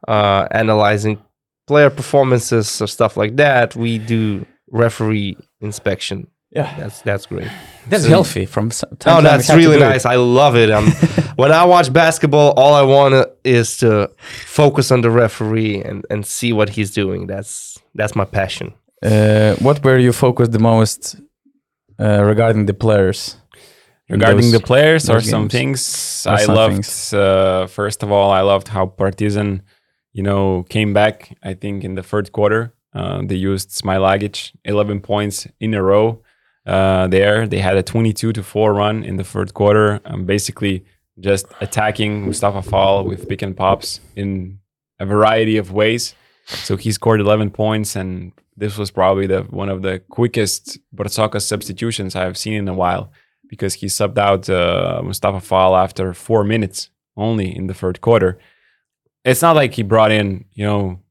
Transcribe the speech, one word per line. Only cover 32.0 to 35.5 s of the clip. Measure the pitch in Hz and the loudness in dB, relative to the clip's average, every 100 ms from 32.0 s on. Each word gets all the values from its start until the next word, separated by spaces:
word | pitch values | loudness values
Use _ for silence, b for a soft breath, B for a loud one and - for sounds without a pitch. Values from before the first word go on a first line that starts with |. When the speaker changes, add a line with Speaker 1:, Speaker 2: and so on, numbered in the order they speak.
Speaker 3:
third | 92 104 98 | -6 -6 -6
quarter. | - 104 107 117 _ _ | -2 0 0 -4 _ _
Uh, | 98 92 92 95 | -10 -8 -6 -6
they | 95 | -4
used | 95 95 - | -2 -4 -6
Smilagic, | - 98 95 95 98 101 - - _ | -10 -4 0 2 2 -2 -10 -16 _
eleven | - 104 104 101 | -4 -2 -2 -4
points | - 104 104 95 - | -4 -4 -4 -6 -14